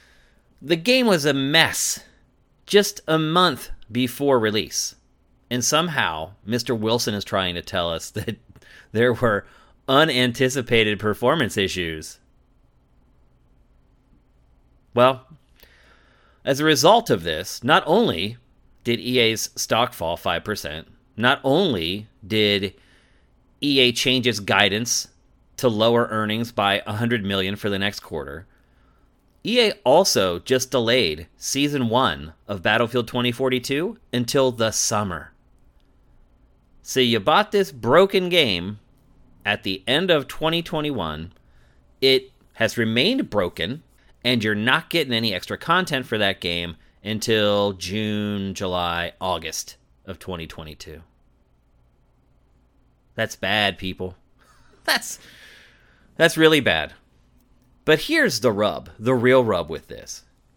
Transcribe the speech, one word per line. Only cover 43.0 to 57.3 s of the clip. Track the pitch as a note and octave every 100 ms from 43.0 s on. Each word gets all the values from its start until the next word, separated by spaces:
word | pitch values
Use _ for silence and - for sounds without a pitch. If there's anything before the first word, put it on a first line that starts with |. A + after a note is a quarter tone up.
| D#3+ C4 -
broken, | G#2 F2 - E2+ C#3+ - _ _ _
and | B2 B2
you're | G#2+
not | G#2 A2+ D3 -
getting | E3 C#3
any | A2+ A2+
extra | F2+ - G2+
content | - F3 F3 C#3+
for | B2 A2
that | G2+ F#2+
game | F2+ E2+ F2 E2 _ _
until | G2+ G#2+ - A2 G#2 G2+ G2+
June, | F#2+ F2+ G#2 G#2+ G#2 G#2 G2+ G2
July, | F#2+ F#2+ F2+ F2 E2+ E2+ -
August | F#2 E2+ D#2+ - - - _ _
of | - F#2
twenty | - F2+ D#2+
twenty-two. | - D#2 D2+ - D#2 D#2+ _ _ _ _ _ _ _ _ _ _ _ _ _ _ _ _ _ _ _ _
That's | - A2+ -
bad, | F#2+ G#2+ G2+ F2
people. | F#2+ F2+ F#2 - _ _ _
<laughs> | _ _ _
That's, | - - - - - - - - - _ _ _ _ -
that's | E3 D#3+
really | D#3+ D#3
bad. | A2+ E2 C#2+ - _ _ _